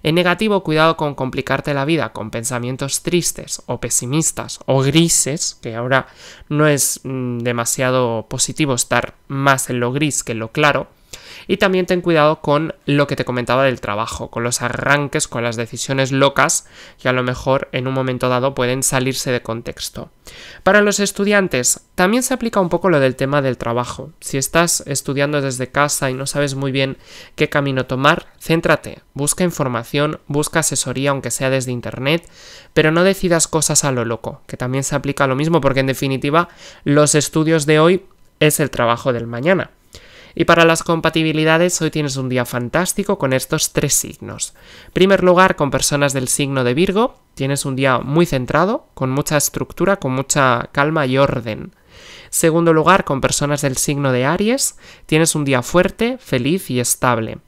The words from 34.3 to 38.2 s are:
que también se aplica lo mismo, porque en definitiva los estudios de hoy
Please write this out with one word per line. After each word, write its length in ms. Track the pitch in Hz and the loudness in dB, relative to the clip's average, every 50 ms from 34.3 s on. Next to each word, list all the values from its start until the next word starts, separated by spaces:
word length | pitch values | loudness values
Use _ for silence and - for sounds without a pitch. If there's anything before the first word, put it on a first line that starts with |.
| 139 - - - | -12 -14 -14 -16
que 80 | - | -10
también 260 | - 127 123 131 135 | -8 -6 -4 -4 -4
se 140 | 135 - 151 | -2 -2 -4
aplica 320 | 139 - 139 143 - 143 135 | -2 -2 -4 -2 0 0 0
lo 80 | 131 | 0
mismo, 240 | 131 151 165 170 156 | 0 0 2 2 2
porque 200 | - 139 131 135 | 2 2 2 2
en 60 | 135 | 0
definitiva 600 | 135 131 - 143 135 135 127 135 143 147 170 175 - - - - - - - | 0 -2 -2 -2 -2 -2 -2 -2 0 0 0 0 0 -10 -20 -20 -20 -20 -6
los 320 | - 147 143 147 151 143 - | -2 2 4 4 4 6 4
estudios 520 | 151 139 - - 160 156 156 165 160 143 | 2 2 2 0 0 2 2 2 2 2
de 120 | 147 156 151 | 4 4 6
hoy 260 | 156 170 196 185 - - _ _ | 6 6 4 2 -2 -10 _ _